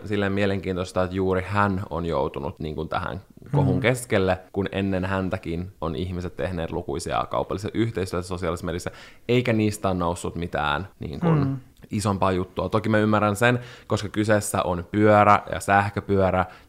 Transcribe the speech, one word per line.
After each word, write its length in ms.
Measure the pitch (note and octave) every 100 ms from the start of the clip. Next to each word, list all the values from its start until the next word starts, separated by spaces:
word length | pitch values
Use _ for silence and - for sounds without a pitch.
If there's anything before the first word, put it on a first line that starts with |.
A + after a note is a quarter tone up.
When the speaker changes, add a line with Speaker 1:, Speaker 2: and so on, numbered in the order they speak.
| G#2
Speaker 1:
silleen 260 | G2+ G2
mielenkiintoista, 720 | G2 G2+ G2 F#2 F2+ F#2 F#2
että 120 | F2+ F#2+
juuri 300 | F#2 F#2 F2+
hän 360 | G2+ G2+ F#2+ G#2
on 160 | D#2+ E2+
joutunut, 540 | C#2+ D2 C2 C#2+ -
niin 160 | D#2 D2+
kuin, 140 | D#2+
tähän 320 | D#2+ - F#2+ - - -
kohun 240 | C#3 C3+ -
Speaker 2:
Mm. 60 |
Speaker 1:
keskelle, 580 | A#2 B2+ - G#2 F#2 F#2 -
kun 180 | G2 G2
ennen 340 | G2 G2 F#2 F#2+
häntäkin 640 | F#2+ F#2 F#2+ E2+ E2 F#2 -
on 140 | E2 C#2+
ihmiset 400 | F2+ F2 F2+ -
tehneet 360 | E2+ F2 E2
lukuisia 540 | D#2+ - C#2+ D#2+ A#1+ -
kaupallisia 420 | A#1+ - F#2+ G#2
yhteistyötä 540 | G2+ A#2 G2 F#2 F2 F#2
sosiaalisessa 380 | F2 F2 F2 F2
mediassa, 260 | F2 - - - - -
eikä 260 | B2 B2
niistä 340 | A2 G#2+ G2+ F#2+
ole 80 | F2+
noussut 380 | E2+ F2 - E2+
mitään, 520 | E2+ C#2+ D2+ D2 G2+ -
niin 200 | - C#2
kuin, 180 | E3+ D3+ C#3
Speaker 2:
Mm. 100 | C3+ - _ -
Speaker 1:
isompaa 400 | A2 G#2+ F#2+ F#2+
juttua. 380 | F#2 F#2 - F#2
Toki 200 | A2 G#2
mä 80 | G#2+
ymmärrän 380 | G#2+ G#2+ G#2 G2+
sen, 240 | A#2+ B2 - - -
koska 220 | A2 G2
kyseessä 520 | G#2 G#2+ G#2 - G2
on 220 | E2+ F2+ F2+
pyörä 480 | G#2 G#2+ G#2 G#2 G2+ -
ja 80 | F2
sähköpyörä 880 | - G2+ G2+ G2+ - G2 F#2 F#2 F2+ -